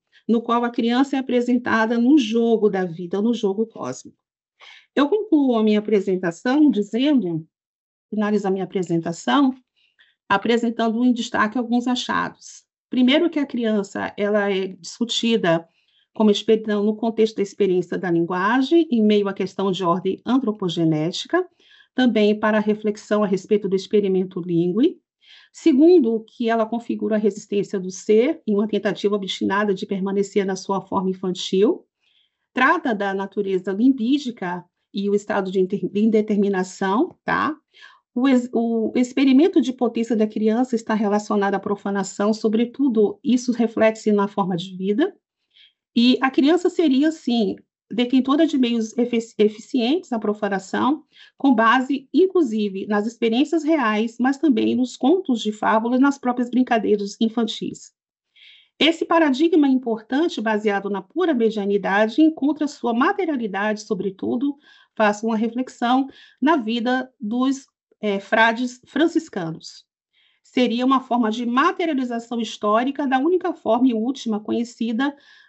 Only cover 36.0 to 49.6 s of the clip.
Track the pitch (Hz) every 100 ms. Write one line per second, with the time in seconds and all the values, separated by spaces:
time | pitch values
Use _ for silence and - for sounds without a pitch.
36 | 220 214 214 208 202 190 185 - 190 202
37 | 370 - - 170 214 311 _ _ - _
38 | _ - 262 254 247 226 233 226 220 247
39 | 247 - 269 262 359 339 240 247 233 226
40 | 226 220 214 214 214 220 254 220 - 214
41 | 208 208 214 214 196 196 208 202 208 202
42 | 190 - 208 214 226 226 240 - 277 220
43 | 202 - - 247 247 233 226 208 220 220
44 | - 208 202 - 185 180 185 185 190 208
45 | 370 - _ _ _ _ _ _ _ -
46 | 240 254 262 262 277 339 359 - 320 262
47 | 311 320 - 240 196 - _ _ - 202
48 | 247 262 254 294 320 285 240 233 220 -
49 | 240 233 226 - 208 214